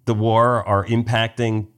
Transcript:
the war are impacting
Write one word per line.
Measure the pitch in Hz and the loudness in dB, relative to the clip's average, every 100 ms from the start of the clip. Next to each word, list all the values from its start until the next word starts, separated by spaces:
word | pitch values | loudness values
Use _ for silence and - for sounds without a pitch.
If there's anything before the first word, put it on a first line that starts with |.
| - | -4
the | |
war | 107 113 113 120 120 101 | 0 2 2 2 0 0
are | 98 95 | 0 0
impacting | 117 110 113 113 - 117 110 101 | -2 0 -2 -2 -2 -2 -2 -6